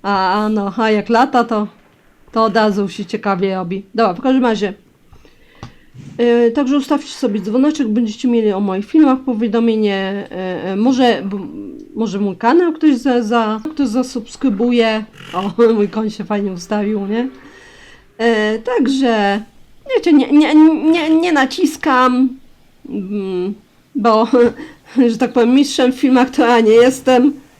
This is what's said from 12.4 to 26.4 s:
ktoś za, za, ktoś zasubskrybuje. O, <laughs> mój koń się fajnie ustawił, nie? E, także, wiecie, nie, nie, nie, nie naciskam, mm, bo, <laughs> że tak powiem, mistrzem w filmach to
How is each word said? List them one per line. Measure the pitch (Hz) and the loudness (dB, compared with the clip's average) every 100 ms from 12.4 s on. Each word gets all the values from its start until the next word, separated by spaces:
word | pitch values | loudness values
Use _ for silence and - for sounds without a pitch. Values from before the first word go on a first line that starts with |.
| 226 320 349 | 2 2 2
ktoś | 320 311 254 | 2 2 2
za, | 277 247 | 0 0
za, | 214 233 214 220 262 | 0 0 -2 -4 -8
ktoś | 311 269 | -4 -2
zasubskrybuje. | 226 254 247 220 - 269 196 240 240 226 214 214 - - | -2 -4 -8 -12 -4 -4 0 0 2 0 -2 -8 -18 -10
O, | 180 196 175 | -8 -6 2
<laughs> | 233 | 2
mój | 220 208 | 2 0
koń | 220 220 | -2 -6
się | 214 | -8
fajnie | 180 208 202 | -6 -4 -4
ustawił, | 180 175 208 208 214 196 | -8 -6 -4 -4 -4 -4
nie? | 220 262 - - - - - - - _ - | -4 -6 -10 -20 -20 -20 -20 -20 -20 _ -4
E, | 233 220 214 220 | 0 0 0 -4
także, | 330 494 262 269 262 220 202 202 208 - - - 571 508 | -2 0 0 0 0 2 0 -2 -6 -20 -20 -20 -4 -2
wiecie, | - | 4
nie, | 294 - | 2 4
nie, | 294 311 311 311 | 2 6 6 6
nie, | 311 294 339 311 | 4 0 0 2
nie | 320 349 | 2 2
naciskam, | 294 262 311 349 - 320 254 254 247 262 262 - _ _ _ - | 2 0 0 -2 -2 0 2 2 2 0 -2 -20 _ _ _ -12
mm, | 202 190 208 190 180 185 208 _ _ _ | -10 -6 -6 -4 -4 -4 -8 _ _ _
bo, | 277 220 220 220 247 240 - | -2 0 2 2 4 2 0
<laughs> | - - _ 247 240 | -18 -20 _ 0 0
że | 220 | 2
tak | 247 | 0
powiem, | 247 233 | 2 4
mistrzem | 262 294 - 359 | 4 2 2 0
w | 262 | 2
filmach | 269 254 254 | 2 2 2
to | 277 | 2